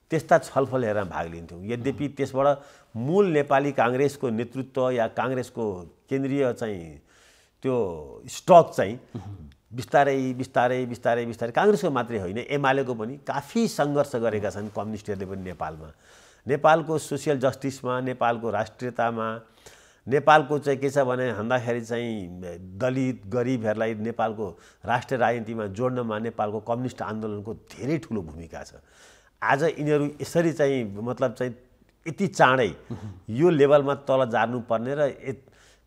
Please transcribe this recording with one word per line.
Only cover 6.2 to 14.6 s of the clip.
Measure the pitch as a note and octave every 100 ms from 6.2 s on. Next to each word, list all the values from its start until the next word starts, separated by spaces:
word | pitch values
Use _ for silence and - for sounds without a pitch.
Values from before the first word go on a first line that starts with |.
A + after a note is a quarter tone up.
| C3+ C#3+ C3
चाहिँ | A2+ A2+ G2 E2 C#2+ _ _ _ _ _ _
त्यो | C3 B2+ G2 D#2+ C#2+ A#1+ B2+
स्टक | - - F3 D3+ -
चाहिँ | G2 B2 - A#2 G2 G2 D2+ - _
बिस्तारै, | A#2+ - D3 C#3 C3+ C3
बिस्तारै, | B2+ B2+ B2+ B2 B2+ B2
बिस्तारै, | A#2+ B2 A#2+ A#2
बिस्तारै | A2+ A#2
काङ्ग्रेसको | C3 G3 G#3 F#3
मात्रै | C3 A#2 A2+
होइन, | F2+ G#2
एमालेको | - C#3+ C#3 C3+ C3+
पनि | A#2 A2 C#3
काफी | - C3 - A3+ A3
सङ्घर्ष | - D3 C#3+ C#3 A#2+
गरेका | A2+ G#2+ G2
छन् | F#2+